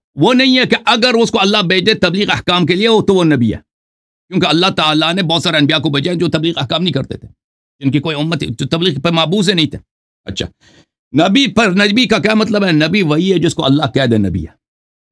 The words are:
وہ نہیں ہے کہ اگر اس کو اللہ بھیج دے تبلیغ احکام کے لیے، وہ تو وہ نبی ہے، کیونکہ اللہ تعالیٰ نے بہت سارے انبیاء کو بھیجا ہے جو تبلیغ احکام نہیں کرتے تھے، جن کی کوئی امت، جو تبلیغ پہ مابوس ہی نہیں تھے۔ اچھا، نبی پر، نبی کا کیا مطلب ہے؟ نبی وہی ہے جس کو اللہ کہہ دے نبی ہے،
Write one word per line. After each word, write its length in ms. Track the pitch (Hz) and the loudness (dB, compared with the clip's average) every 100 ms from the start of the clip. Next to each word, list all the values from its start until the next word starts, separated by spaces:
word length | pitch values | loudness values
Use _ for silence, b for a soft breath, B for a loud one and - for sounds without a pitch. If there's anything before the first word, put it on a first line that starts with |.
| _ | _
وہ 200 | 139 185 | 0 2
نہیں 240 | 254 269 254 | 4 4 2
ہے 60 | |
کہ 120 | 240 233 | 2 0
اگر 300 | 226 233 254 | 0 0 2
اس 160 | 233 226 | 2 0
کو 100 | 226 | 0
اللہ 180 | 196 208 | 0 0
بھیج 280 | 175 185 196 | 0 0 0
دے 80 | |
تبلیغ 360 | 214 180 185 190 | 0 0 0 -2
احکام 360 | 131 - 180 165 | -2 -2 0 0
کے 80 | |
لیے، 140 | 180 226 | 0 2
وہ 140 | 214 | 2
تو 120 | - | 2
وہ 100 | 185 | 2
نبی 280 | 165 127 113 | 2 2 0
ہے، 60 | - _ _ _ _ _ _ - | -2 _ _ _ _ _ _ -6
کیونکہ 180 | 180 160 | -2 0
اللہ 200 | 160 190 | 2 0
تعالیٰ 480 | - 156 151 160 | 0 0 0 0
نے 80 | 180 | -2
بہت 200 | 165 165 | -2 -2
سارے 140 | 180 147 | 0 0
انبیاء 220 | 147 156 | 2 0
کو 120 | 160 | 0
بھیجا 200 | 143 160 | -2 -2
ہے 60 | 175 | -2
جو 120 | 175 | -2
تبلیغ 240 | 156 165 160 | -2 -2 -4
احکام 260 | 131 165 | -4 -4
نہیں 100 | 185 | -2
کرتے 260 | 131 - - | -4 -6 -12
تھے، 100 | - _ _ _ _ - | -16 _ _ _ _ -6
جن 120 | 139 | -2
کی 100 | 143 | -2
کوئی 160 | 160 147 | -2 -4
امت، 240 | 160 170 | -4 -4
جو 280 | 151 117 139 | -6 -6 -4
تبلیغ 320 | 165 185 139 | -2 -2 -2
پہ 80 | 170 | -2
مابوس 400 | 165 160 208 185 | 0 0 0 0
ہی 60 | |
نہیں 120 | 180 151 | 0 -2
تھے۔ 120 | 85 - _ _ _ | -4 -18 _ _ _
اچھا، 220 | - - - _ b b b _ _ | -12 -10 -10 _ b b b _ _
نبی 320 | 147 180 262 269 | 0 2 2 2
پر، 240 | 226 220 | 0 0
نبی 360 | 185 208 214 240 | 2 0 2 0
کا 120 | 214 | 0
کیا 160 | 208 | 0
مطلب 300 | 214 214 208 | 0 0 0
ہے؟ 80 | 196 | 0
نبی 300 | 151 160 208 | 0 2 0
وہی 300 | 160 151 190 | 0 0 0
ہے 60 | 180 | 0
جس 160 | 165 | 0
کو 100 | - | 0
اللہ 180 | 135 143 135 | 0 0 0
کہہ 100 | 139 | 0
دے 140 | 127 110 | 2 2
نبی 240 | 98 85 | 0 -4
ہے، 100 | 80 _ _ _ _ _ _ | -8 _ _ _ _ _ _